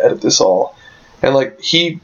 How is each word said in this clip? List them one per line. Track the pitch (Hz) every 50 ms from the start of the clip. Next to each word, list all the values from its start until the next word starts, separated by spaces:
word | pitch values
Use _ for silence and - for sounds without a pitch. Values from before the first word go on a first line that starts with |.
| -
edit | 120 - -
this | - 127 - -
all.'" | - 95 90 92 - - - - - - - - - - - -
And, | - 131 139
like, | 135 135 135 - -
he | - - 165 165 170 170 160 -